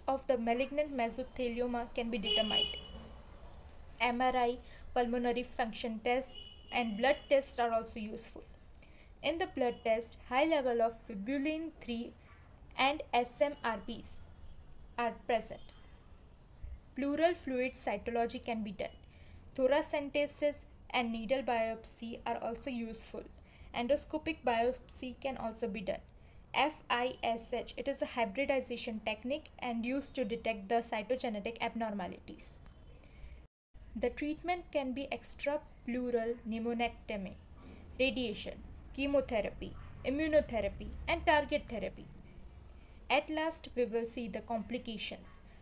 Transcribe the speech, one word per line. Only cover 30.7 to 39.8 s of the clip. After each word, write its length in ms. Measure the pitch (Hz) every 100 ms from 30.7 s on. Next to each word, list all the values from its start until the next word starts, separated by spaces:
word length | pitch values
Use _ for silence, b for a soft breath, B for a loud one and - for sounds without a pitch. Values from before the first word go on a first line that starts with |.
| 233 233
cytogenetic 680 | 220 202 254 254 208 208 233
abnormalities. 920 | 240 226 214 202 175 - - - - - - - - - B B B B - _ _ - - 233
The 140 | 240
treatment 560 | 240 294 302 330 359 339
can 200 | 302 262
be 140 | 254 277
extrapleural 1200 | 233 - - 285 294 - - - 240 247 240 226 240 220
pneumonectomy, 840 | 226 226 233 233 233 - 214 190 - - - B B B -
radiation, 560 | 262 233 240 220 - - - - - -
chemotherapy, 800 | 277 277 262 226 196 - - -